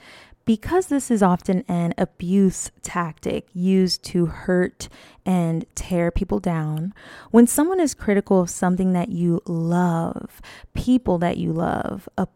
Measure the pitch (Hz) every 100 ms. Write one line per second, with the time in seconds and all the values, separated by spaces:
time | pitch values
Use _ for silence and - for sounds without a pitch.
0 | - - - _ - 220 - 349 - 285
1 | - 226 190 180 - 185 - 175 170 -
2 | 180 - 175 196 190 - - - - 180
3 | 170 - - - - 180 185 190 185 -
4 | - 180 165 - - 180 180 - - -
5 | - _ - 180 165 165 - - - 175
6 | 170 - 190 202 185 165 151 156 180 -
7 | - - - 226 240 - 320 381 302 -
8 | - 202 - 190 175 - 180 180 185 180
9 | - 170 175 170 - 165 165 175 180 165
10 | 170 - - - - - - - - 254
11 | - 175 175 - 170 160 175 - - 196
12 | - - 185